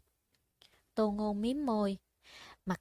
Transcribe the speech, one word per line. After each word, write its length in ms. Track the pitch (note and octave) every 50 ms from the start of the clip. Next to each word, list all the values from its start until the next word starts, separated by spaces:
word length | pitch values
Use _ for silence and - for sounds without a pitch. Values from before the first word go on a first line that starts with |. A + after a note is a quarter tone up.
| - _ _ _ _ _ _ _ _ _ _ _ - - _ _ _ _ _
Tô 160 | A3 A3 G#3
Ngôn 300 | G3+ G#3 G#3+ G#3+ G#3 G3+
mím 260 | G#3+ A#3+ C4+ D4+ D4
môi. 320 | B3 A3 G#3+ G#3 G3 G3 - - _ _ _ _ - - - - - - - _
Mặc 140 | F#3 F3+ -